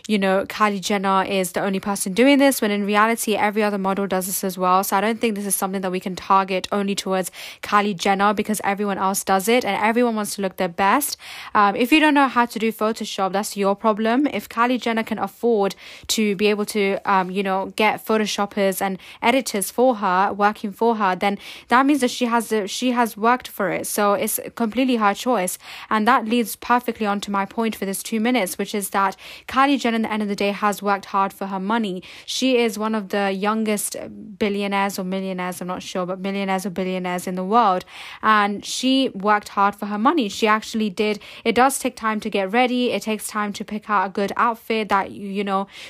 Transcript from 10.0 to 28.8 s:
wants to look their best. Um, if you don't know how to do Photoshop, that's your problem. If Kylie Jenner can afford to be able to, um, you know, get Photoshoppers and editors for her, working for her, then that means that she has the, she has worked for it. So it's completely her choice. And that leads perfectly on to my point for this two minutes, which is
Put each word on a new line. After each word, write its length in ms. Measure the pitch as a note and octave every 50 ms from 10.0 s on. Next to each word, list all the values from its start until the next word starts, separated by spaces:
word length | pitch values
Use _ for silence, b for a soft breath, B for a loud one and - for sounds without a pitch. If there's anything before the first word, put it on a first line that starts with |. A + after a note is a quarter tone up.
| B3 A#3+ A3
wants 200 | G#3+ G#3 - -
to 80 | - G3
look 160 | F#3+ - -
their 100 | F#3+ F3+
best. 480 | E3+ - G3 G3 G#3+ C#4+ D4 - - B B B B B B B B
Um, 200 | G#3+ G3+ G3+ G3
if 160 | - B3 A#3+
you 100 | D#4 D#4
don't 120 | D4+ D4+ C#4+
know 160 | C#4+ C#4 C4
how 160 | A3 A#3+ A#3+
to 140 | A#3 - A3
do 120 | G#3+ A3+
Photoshop, 640 | G#3+ - G#3+ G#3+ A3+ - A3 - - - F#3+ F#3+ F#3
that's 240 | G3 G#3+ - -
your 180 | G3+ G3 G3 G3+
problem. 520 | G3+ - A3+ G#3+ G3+ A3 A3 A#3 C4 D4+
If 240 | C4+ - G3+ - -
Kylie 300 | - A3+ A#3 B3 B3+ A#3
Jenner 240 | - A#3 A3+ A3+ A3
can 140 | - A3+ -
afford 560 | G3 G3 - - - A#3 A#3 G#3 G2 G2 - B B B B B B -
to 280 | - - A3 G#3 G3+
be 120 | F3+ G#3+ G3+
able 180 | G#3 G3+ G#3
to, 320 | G#3 - G#3+ G3 G3 G3 - -
um, 240 | F#3+ G3+ F#3+ F#3 F3+
you 120 | F#3 G3 G3
know, 300 | G3 F#3+ F#3+ F#3+ G3 F#3+
get 280 | - A3 G#3+ - F3+ -
Photoshoppers 800 | - A3 A3 G#3+ G3 - - G3+ G3+ - G#3+ G3 G3 F#3+ - G3
and 160 | G3 F#3+ F3+ B B B B -
editors 480 | A3+ B3+ C4+ - - - G#3 G3 -
for 260 | - - A#3+ C4 B3
her, 380 | G#3 G#3 F#3+ F3+ F#3 G3 G3+ G3+
working 360 | G3 G3+ G#3 G#3+ - - G#3
for 260 | F#3+ - A3+ A#3 A#3
her, 200 | G#3+ G#3+ F#3+ F#3
then 220 | F3+ G#3 G3+ G3+ G3 B B B B B -
that 180 | A#3+ B3 C4+
means 160 | C4+ D4+ C#4 A#3+
that 80 | B3
she 160 | - - B3+
has 240 | A#3 A#3 A#3 A3 -
the, 180 | A3 A3 F#3+ G3+
she 220 | - - B3 B3+
has 260 | A#3+ B3 A#3+ G#3+ -
worked 320 | G#3 G#3 A#3 B3 B3 - -
for 220 | - - G#3 F3
it. 160 | D#3+ D#3 F3+
So 260 | - - - G#3 G3+ G3+
it's 260 | - - A3 - - - - -
completely 420 | - A#3 A3 G#3 A#3 C4+ B3+ B3
her 180 | A3+ G#3+ G3+ G3+
choice. 420 | - - A3 B3 G#3 F3+ F#3+ - B B B B B B B G#3+
And 140 | A3 G#3+ A3
that 180 | C4 C4 A3
leads 300 | A3 B3 A#3+ A#3 G3 -
perfectly 500 | - - - A#3+ B3 B3 - A3 - A3
on 140 | G3+ G3+ G3+
to 100 | G3 -
my 140 | G3+ G3 G3
point 320 | G3 - - A3+ A3+ A3
for 100 | - G3+
this 160 | F#3+ G3 - -
two 160 | - A3+ A3
minutes, 400 | G#3+ A#3+ B3+ B3 G3 G#3 - -
which 160 | G3+ G3 -
is 160 | G#3